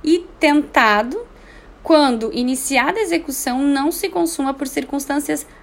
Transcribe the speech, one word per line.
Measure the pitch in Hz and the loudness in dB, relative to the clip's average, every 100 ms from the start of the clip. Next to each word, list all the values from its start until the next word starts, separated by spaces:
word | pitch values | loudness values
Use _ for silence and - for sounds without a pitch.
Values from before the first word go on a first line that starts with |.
E | 302 349 - - | 0 0 0 0
tentado | 302 294 277 285 226 208 240 381 480 - - - - - | 2 4 2 2 4 2 0 -6 -10 -18 -20 -20 -20 -8
quando | - 311 277 233 220 | 4 4 4 2 -2
iniciada | 240 247 262 - 269 277 403 | -2 -2 -2 0 0 2 0
a | |
execução | 392 330 311 262 262 254 | -2 -2 -4 -6 -4 0
não | 285 277 285 | 0 2 0
se | 349 381 | -2 -4
consuma | 359 330 - 269 | -2 -2 -2 -4
por | 269 277 | -4 -6
circunstâncias | - - 277 277 285 285 294 - - | -6 -6 -6 -4 -4 -2 -6 -8 -20